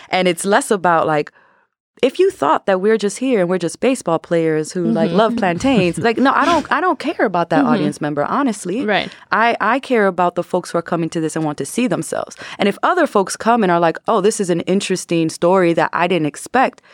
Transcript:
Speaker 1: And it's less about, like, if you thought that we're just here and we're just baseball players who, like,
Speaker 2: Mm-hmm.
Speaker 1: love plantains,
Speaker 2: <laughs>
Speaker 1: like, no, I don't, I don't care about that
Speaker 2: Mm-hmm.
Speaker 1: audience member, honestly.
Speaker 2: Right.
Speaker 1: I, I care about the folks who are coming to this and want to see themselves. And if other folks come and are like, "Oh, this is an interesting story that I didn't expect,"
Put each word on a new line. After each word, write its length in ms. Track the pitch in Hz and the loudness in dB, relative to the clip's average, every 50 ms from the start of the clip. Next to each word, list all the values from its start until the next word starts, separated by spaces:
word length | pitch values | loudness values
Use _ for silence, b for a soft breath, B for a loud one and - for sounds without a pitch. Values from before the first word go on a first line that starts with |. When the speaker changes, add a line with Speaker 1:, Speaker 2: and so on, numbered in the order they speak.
| B B | B B
Speaker 1:
And 180 | - 185 180 | -2 0 2
it's 180 | 180 170 - - | 2 0 0 0
less 260 | 196 202 254 277 - | 0 0 0 2 0
about, 340 | 220 185 160 180 170 160 - | -2 0 2 2 2 2 2
like, 280 | 160 156 147 151 - b b b b b b b b _ _ _ _ _ _ | 2 0 0 -2 -4 b b b b b b b b _ _ _ _ _ _
if 160 | - 269 - - | 0 0 2 2
you 100 | 370 392 | 0 0
thought 340 | - - 277 294 - - - | 0 0 0 0 0 0 0
that 120 | 202 190 185 | 0 0 0
we're 180 | 185 214 226 | 2 2 2
just 200 | 220 202 202 - | 0 0 -4 -4
here 240 | - 254 269 247 196 | -4 -2 0 2 2
and 80 | 175 170 | 2 0
we're 80 | 185 | 0
just 220 | 180 175 160 - - | -2 -2 -6 -4 -2
baseball 380 | - 254 269 - - 175 165 156 | -2 0 0 -2 -2 -2 -2 -2
players 520 | - - 175 165 160 160 156 156 156 - | -2 0 0 0 2 2 0 0 -2 -4
who, 140 | - 185 170 | -4 -4 -2
like, 240 | - - 160 165 170 | 0 0 2 0 2
Speaker 2:
Mm-hmm. 80 | 165 | 2
Speaker 1:
love 180 | 196 226 220 240 | 2 2 2 2
plantains, 600 | 220 202 180 170 175 - 269 262 202 180 175 160 | 0 0 0 0 0 0 2 2 2 2 0 0
Speaker 2:
<laughs> 100 | 165 170 | 0 0
Speaker 1:
like, 100 | 233 226 | 0 2
no, 140 | - 254 277 | 2 2 2
I 140 | - - 277 | 2 2 2
don't, 260 | 349 349 302 - - | 2 2 0 0 -2
I 80 | - 285 | -2 0
don't 200 | 359 370 359 - | 0 0 -2 -2
care 260 | - 294 339 - 311 | -4 -6 -2 -2 -2
about 240 | 220 175 175 170 - | 0 0 -2 0 2
that 120 | 165 151 139 | 2 2 2
Speaker 2:
Mm-hmm. 20 | - - | 2 2
Speaker 1:
audience 260 | - 151 147 - - | 0 0 -2 -4 -4
member, 240 | 156 147 151 147 143 | -6 -4 -2 -2 -2
honestly. 640 | - 202 254 285 247 208 - - 180 190 254 202 | -2 -2 0 0 -2 -2 -4 -6 -6 -4 -4 -2
Speaker 2:
Right. 260 | 214 196 170 - - B B B B | -2 -2 -2 -2 -6 B B B B
Speaker 1:
I, 260 | - 202 226 233 226 - | 0 2 2 2 2 0
I 200 | 190 214 240 277 | 0 0 0 -2
care 260 | - - 254 220 202 | -2 0 2 2 2
about 280 | 196 175 185 175 175 - | 2 2 2 0 0 0
the 80 | 175 170 | -2 -4
folks 280 | - - 180 - - | -2 -4 -4 -4 -4
who 60 | - | -4
are 60 | 170 165 | -4 -4
coming 260 | - 185 165 165 160 | -2 -2 -2 -2 -2
to 100 | - 170 | -2 -2
this 160 | 160 151 - | -2 -2 -2
and 80 | 165 156 | -2 -4
want 140 | 151 147 | -4 -4
to 80 | - 139 | -6 -8
see 220 | - - 226 247 | -4 -2 -2 0
themselves. 500 | 220 170 151 160 - - 52 - - - B B B B | 0 0 -2 -4 -4 -6 -6 -6 -8 -12 B B B B
And 120 | B 196 202 | B -6 -6
if 80 | 190 - - | -4 -2 -2
other 220 | 294 359 359 302 | 0 2 2 2
folks 280 | - - 208 190 - - | 2 2 0 0 -2 -4
come 280 | - - 220 240 233 202 | -4 0 0 2 2 2
and 80 | 180 | 2
are 100 | 170 170 | 2 2
like, 160 | 170 165 165 - - | 2 2 0 -2 -2
"Oh, 140 | - 226 202 | -2 0 2
this 180 | 180 220 220 - | 2 2 0 0
is 100 | 196 170 | -2 -2
an 100 | 175 170 | -2 -2
interesting 680 | - - 185 202 - - 185 175 - - 175 165 165 160 | -2 -2 -2 -2 -2 -2 -4 -6 -4 -2 -2 0 0 -2
story 440 | - - 175 170 190 190 180 170 165 | -2 0 2 2 4 4 4 2 2
that 160 | 165 151 - | 2 0 0
I 160 | - 151 175 | 0 -2 0
didn't 200 | 180 190 165 151 | 0 0 0 0
expect," 540 | 147 - - - - - 254 262 - - - b b | -2 -4 -8 -8 -2 0 0 0 0 -2 -8 b b